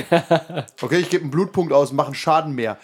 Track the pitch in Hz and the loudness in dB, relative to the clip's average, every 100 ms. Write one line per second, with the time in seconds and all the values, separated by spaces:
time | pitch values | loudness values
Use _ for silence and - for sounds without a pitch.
0 | - 170 - 165 - 160 - - 165 170 | 2 0 2 0 0 -12 -12 -10 -2 -2
1 | 175 175 156 147 190 196 165 139 139 139 | 0 -2 -2 -2 -2 -2 2 2 2 0
2 | 143 139 - 160 156 131 110 101 | -2 -2 0 0 0 -4 -4 -6